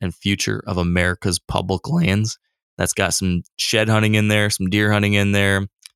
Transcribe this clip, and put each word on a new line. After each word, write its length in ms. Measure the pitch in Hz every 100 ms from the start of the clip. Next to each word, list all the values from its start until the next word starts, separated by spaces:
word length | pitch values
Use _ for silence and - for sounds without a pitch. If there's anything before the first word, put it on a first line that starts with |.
and 120 | 92
Future 480 | - 95 98 - 104 -
of 100 | 90
America's 640 | 87 87 90 90 101 87
Public 500 | - - 92 92 -
Lands. 500 | 170 165 98 110 - _ _ _ -
That's 160 | 90
got 220 | - 92
some 280 | - 92 87 - -
shed 300 | - 113 110
hunting 260 | 110 107 107
in 120 | 107
there, 220 | 107 104
some 180 | - 95
deer 240 | 104 104
hunting 220 | 104 104
in 180 | 101 101
there, 340 | 101 98 98 101 _ -